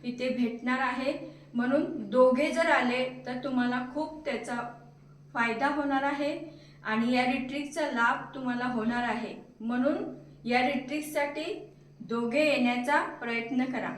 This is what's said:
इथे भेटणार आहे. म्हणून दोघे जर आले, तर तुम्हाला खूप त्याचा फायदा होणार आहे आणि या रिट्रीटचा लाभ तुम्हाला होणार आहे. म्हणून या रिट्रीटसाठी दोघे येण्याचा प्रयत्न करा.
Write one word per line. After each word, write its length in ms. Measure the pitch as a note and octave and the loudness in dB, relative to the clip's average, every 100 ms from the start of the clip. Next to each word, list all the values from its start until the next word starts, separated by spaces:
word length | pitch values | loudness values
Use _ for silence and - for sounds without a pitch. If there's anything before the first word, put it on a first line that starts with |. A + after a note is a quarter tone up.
इथे 260 | B3 A#3+ B3+ | -8 -4 -2
भेटणार 480 | B3 A#3 A3+ B3 B3+ | 0 0 0 -2 0
आहे. 560 | B3+ B3 C4+ D#4 - - - | 0 0 -2 -4 -8 -16 -8
म्हणून 560 | A#3 B3 C#4 - B3+ G3+ | -2 2 2 2 -4 0
दोघे 420 | B3 B3+ B3+ D4 | 6 8 8 2
जर 140 | B3 E4 | 2 4
आले, 580 | C#4 B3 B3 B3+ - B3 | 4 4 0 -2 -4 -8
तर 80 | B3+ | -6
तुम्हाला 420 | C#4 B3+ B3 B3 B3 | -2 0 2 0 -4
खूप 320 | D4 D#4 D#4 C#4+ | -4 -6 -6 -6
त्याचा 480 | A#3+ - - - - - - - - - | -6 -4 -6 -6 -12 -20 -20 -20 -20 -10
फायदा 340 | A#3+ A#3 G#3+ C#4 | -2 0 2 0
होणार 360 | D4 C#4 C4+ | 2 2 2
आहे 360 | C#4 C#4+ C#4+ D#4+ - - - - | 2 0 -2 -2 -8 -14 -20 -12
आणि 320 | G#3+ A3 A#3 B3+ | -2 0 2 4
या 100 | B3+ | 2
रिट्रीटचा 560 | C#4 - C#4+ C#4+ E4 | 0 -2 -6 -6 -2
लाभ 540 | C#4+ A#3+ A#3 C4 - C4+ | -2 2 2 2 -4 -6
तुम्हाला 300 | B3+ A#3+ B3 | -4 -2 -2
होणार 380 | A3 A3 A#3+ | 0 0 0
आहे. 320 | A#3+ A#3+ A3+ - - - | 0 -2 -6 -10 -16 -10
म्हणून 360 | A3 B3 C4+ F4 - - - - A#3 | -4 0 2 2 -2 -8 -16 -12 0
या 200 | A#3+ C4 | 2 2
रिट्रीटसाठी 1040 | C#4 - D4+ D4+ D4+ C#4+ D4 E4 F4 - - - - | 0 -2 -6 -2 -2 -2 -2 -6 -8 -10 -20 -20 -18
दोघे 460 | - A#3 A#3 B3+ D#4 | -6 -2 0 2 4
येण्याचा 580 | C4 A#3+ B3 A#3+ D4+ | 4 2 2 2 2
प्रयत्न 600 | - - A#3+ A#3 A3+ B3+ B3+ | 0 -6 -4 -4 -2 0 0
करा. 240 | B3 - | -2 -6